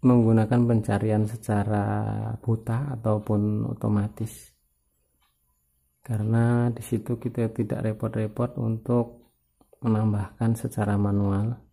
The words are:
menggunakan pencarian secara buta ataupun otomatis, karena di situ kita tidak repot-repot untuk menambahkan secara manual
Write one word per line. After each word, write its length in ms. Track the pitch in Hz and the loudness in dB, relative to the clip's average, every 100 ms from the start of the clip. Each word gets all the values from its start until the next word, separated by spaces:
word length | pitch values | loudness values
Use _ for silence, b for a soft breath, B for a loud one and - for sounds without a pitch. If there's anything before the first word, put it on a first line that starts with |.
| 123 | 6
menggunakan 640 | 123 113 113 110 120 120 | 6 6 4 4 4 4
pencarian 560 | 113 107 101 110 107 107 | 2 2 0 2 2 0
secara 560 | 113 - 104 101 104 101 104 104 104 107 113 | -2 -2 0 2 0 0 -2 -2 -4 -4 -6
buta 560 | - 113 - 117 143 | -2 -2 0 -4 -4
ataupun 720 | 123 110 107 - 107 104 107 113 | -4 0 0 2 0 2 0 -2
otomatis, 880 | 113 107 104 104 - 113 - - _ _ _ _ _ _ _ _ _ _ _ _ _ _ _ - | -4 0 0 0 -4 -10 -10 -20 _ _ _ _ _ _ _ _ _ _ _ _ _ _ _ -6
karena 640 | 110 107 113 117 120 120 | -4 0 2 2 2 0
di 80 | 117 | -2
situ 400 | - 110 - 120 | -4 -6 -4 -6
kita 320 | 123 - 113 | -4 -4 -4
tidak 320 | 110 110 104 | -2 -4 -2
repot-repot 720 | 113 107 113 117 107 - 120 - | -4 -4 -4 -4 -6 -4 -6 -2
untuk 720 | 113 113 113 120 120 - _ _ _ _ _ _ | -4 -4 0 0 0 -8 _ _ _ _ _ _
menambahkan 720 | 120 110 110 104 98 - 113 | 0 2 2 0 -4 -2 -2
secara 400 | 117 117 - 104 | 0 -4 -4 0
manual 640 | 104 101 101 101 98 110 123 - | 0 2 2 0 0 -2 -6 -14